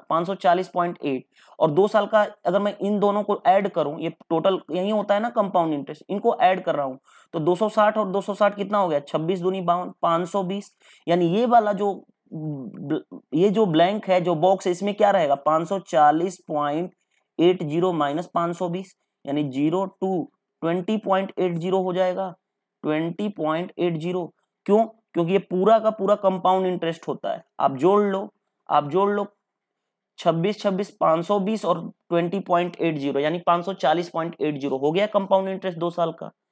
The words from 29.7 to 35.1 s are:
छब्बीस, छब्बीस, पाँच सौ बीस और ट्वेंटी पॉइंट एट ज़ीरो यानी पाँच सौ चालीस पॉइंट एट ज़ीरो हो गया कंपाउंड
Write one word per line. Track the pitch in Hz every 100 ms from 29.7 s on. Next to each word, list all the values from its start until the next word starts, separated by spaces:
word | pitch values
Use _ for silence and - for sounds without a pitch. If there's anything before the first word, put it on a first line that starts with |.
| _ _ _ _ -
छब्बीस, | 175 165 190 208
छब्बीस, | 208 185 208
पाँच | - 165 160 170
सौ | 208
बीस | 190 220 170
और | 170 170 - -
ट्वेंटी | 170 170 196
पॉइंट | 190 175 175 -
एट | 165 151
ज़ीरो | 139 139
यानी | 151 170
पाँच | 175 175 175
सौ |
चालीस | 190 165 165 170
पॉइंट | 165 170 -
एट | 151 147
ज़ीरो | 139 131
हो | 143
गया | 170
कंपाउंड | 208